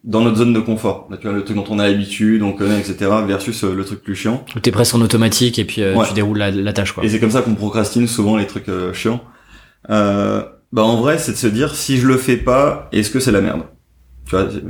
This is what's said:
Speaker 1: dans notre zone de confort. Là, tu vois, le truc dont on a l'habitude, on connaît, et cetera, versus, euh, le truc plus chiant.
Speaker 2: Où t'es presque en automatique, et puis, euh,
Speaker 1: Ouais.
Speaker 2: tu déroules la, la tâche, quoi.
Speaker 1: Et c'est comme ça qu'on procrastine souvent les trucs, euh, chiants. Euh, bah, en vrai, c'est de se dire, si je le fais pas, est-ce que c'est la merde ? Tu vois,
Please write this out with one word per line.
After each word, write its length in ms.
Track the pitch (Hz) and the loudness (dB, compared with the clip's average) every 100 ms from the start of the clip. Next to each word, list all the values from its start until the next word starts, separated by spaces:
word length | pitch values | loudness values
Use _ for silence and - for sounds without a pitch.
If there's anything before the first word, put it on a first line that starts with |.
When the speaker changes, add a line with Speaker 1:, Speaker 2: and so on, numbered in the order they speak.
Speaker 1:
dans 160 | 117 110 | -2 2
notre 160 | 117 107 | 2 4
zone 140 | 120 | 4
de 60 | 113 | 2
confort. 460 | 113 110 101 - - | 0 -2 -2 -4 -10
Là, 60 | 95 | -10
tu 120 | 107 | -4
vois, 80 | 101 | -4
le 80 | |
truc 120 | 101 104 | -2 -4
dont 80 | - | -2
on 80 | 104 | 0
a 80 | 101 | 2
l'habitude, 540 | 101 98 - 107 110 | 2 -2 0 2 4
on 100 | 101 | 2
connaît, 280 | 98 101 104 | 0 0 0
et 20 | |
cetera, 380 | 92 90 98 107 | -2 -2 0 0
versus, 380 | 101 98 - 113 | 0 -2 -4 -4
euh, 80 | 98 | -2
le 100 | 92 | -2
truc 180 | 95 104 | -6 -8
plus 140 | - 95 | -8 -4
chiant. 280 | 107 127 - 113 | -2 -4 -6 -2
Speaker 2:
Où 40 | |
t'es 120 | 127 | 0
presque 220 | 101 120 | 2 2
en 60 | 120 | 4
automatique, 580 | 113 113 113 107 123 117 | 4 4 2 2 0 0
et 60 | |
puis, 180 | 98 - | -4 -2
euh, 120 | 98 | 0
Speaker 1:
Ouais. 120 | 101 107 | 2 0
Speaker 2:
tu 60 | |
déroules 240 | 101 104 104 | 0 0 0
la, 120 | 101 | 0
la 200 | 98 101 | 0 -2
tâche, 200 | 104 98 | -2 -4
quoi. 120 | - | -2
Speaker 1:
Et 40 | 110 | -2
c'est 120 | 110 | 2
comme 100 | 110 | 2
ça 120 | 123 | 2
qu'on 120 | 117 | 0
procrastine 520 | 104 104 110 104 123 120 | 0 -2 -2 0 0 0
souvent 280 | 117 104 110 | 0 2 2
les 100 | 98 | -2
trucs, 220 | 98 95 | -6 -6
euh, 240 | 92 90 | -4 -4
chiants. 280 | 92 113 120 - - _ - _ _ - | -4 -4 -4 -8 -20 _ -20 _ _ -4
Euh, 520 | 107 101 101 101 104 - - _ | 0 2 0 0 -2 -6 -16 _
bah, 100 | 110 | 0
en 140 | 110 117 | 2 2
vrai, 220 | 127 160 | 2 0
c'est 140 | 156 | -2
de 40 | 113 | -2
se 100 | 120 | -2
dire, 280 | 107 147 | 0 -2
si 240 | - - 131 | -4 -2 2
je 80 | 127 | 4
le 100 | 131 | 2
fais 200 | 131 123 | 2 0
pas, 520 | 120 127 143 - - | 2 2 2 0 -2
est-ce 180 | 107 107 | -2 0
que 100 | 131 | 0
c'est 120 | 127 | 2
la 80 | 101 | 2
merde ? 220 | - - - _ _ _ _ - - | 2 -4 -8 _ _ _ _ -20 -4
Tu 100 | 92 | -2
vois, 100 | 98 104 - | -2 -6 -8